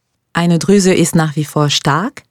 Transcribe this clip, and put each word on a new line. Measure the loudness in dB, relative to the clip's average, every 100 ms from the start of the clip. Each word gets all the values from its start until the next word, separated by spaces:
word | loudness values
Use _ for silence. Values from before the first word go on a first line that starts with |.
| _ _ _
Eine | -2 0 0
Drüse | 2 2 4 2
ist | 2
nach | 0 -2 -4
wie | -4
vor | -2 -2
stark, | -2 -2 -2 -4 -8 -18